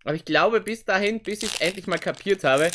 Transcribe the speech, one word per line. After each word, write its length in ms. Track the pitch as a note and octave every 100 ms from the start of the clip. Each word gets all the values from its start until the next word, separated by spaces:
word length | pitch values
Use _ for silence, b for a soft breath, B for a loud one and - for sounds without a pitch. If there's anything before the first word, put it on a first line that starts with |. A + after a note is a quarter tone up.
Aber 120 | -
ich 100 | D#3+
glaube, 340 | - D3+ F#3+ A3+
bis 240 | - A3+
dahin, 380 | - F#3+ G#3 A3+
bis 220 | A3 G#3
ich's 180 | A3 -
endlich 240 | E3 F#3+ F#3
mal 120 | E3
kapiert 440 | F3+ - G3 F#3+
habe, 280 | C#3+ C#3 E3